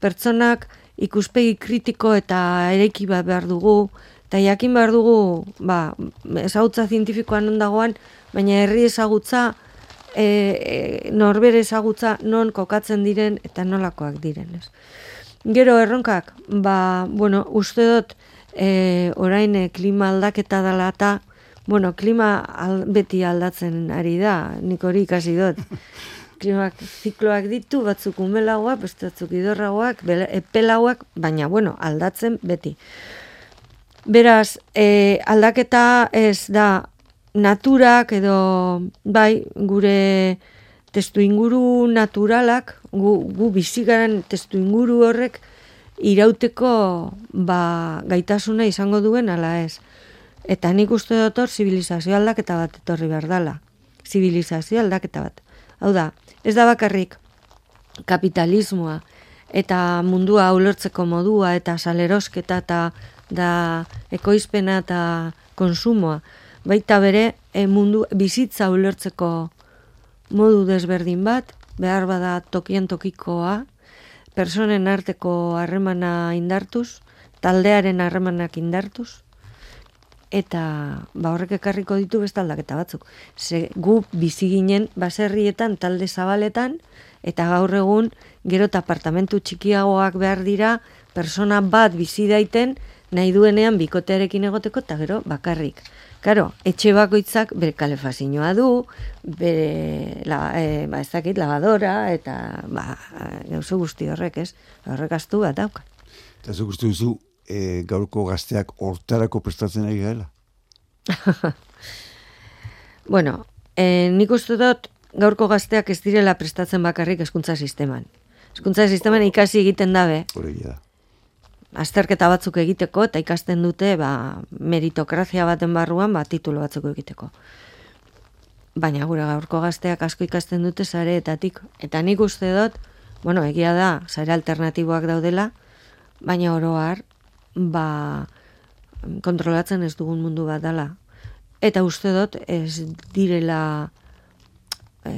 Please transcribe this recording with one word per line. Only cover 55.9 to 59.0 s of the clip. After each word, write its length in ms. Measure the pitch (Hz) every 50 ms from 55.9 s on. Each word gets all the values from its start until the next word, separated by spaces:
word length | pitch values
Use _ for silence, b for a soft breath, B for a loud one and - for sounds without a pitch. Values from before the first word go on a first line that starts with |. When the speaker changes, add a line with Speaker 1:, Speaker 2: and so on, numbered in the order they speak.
| 202
Speaker 1:
da, 160 | 185 160 156 - _ b b b b _
ez 120 | 208 214
da 80 | 233 240
bakarrik 520 | 233 233 226 226 208 196 190 185 180 - - _ _ _ _ _ _ _ _ _ _ _ _ _ _ _ - -
kapitalismoa 920 | - 185 170 185 190 165 185 170 165 180 214 208 - 196 185 170 160 156 160